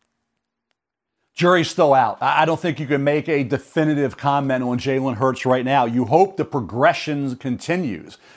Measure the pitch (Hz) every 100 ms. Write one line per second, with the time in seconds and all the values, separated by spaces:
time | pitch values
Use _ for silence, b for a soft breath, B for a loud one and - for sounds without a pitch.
0 | _ _ _ _ _ _ _ _ _ _
1 | _ _ _ - 175 180 160 - 156 135
2 | 117 98 131 147 156 160 175 147 143 147
3 | 139 151 147 147 127 131 - - 156 147
4 | 139 - 143 143 139 127 123 123 131 135
5 | 131 113 131 123 131 127 127 139 120 120
6 | 117 151 196 - 151 143 98 107 151 165
7 | - 147 139 123 135 120 - 175 156 92
8 | 95 - b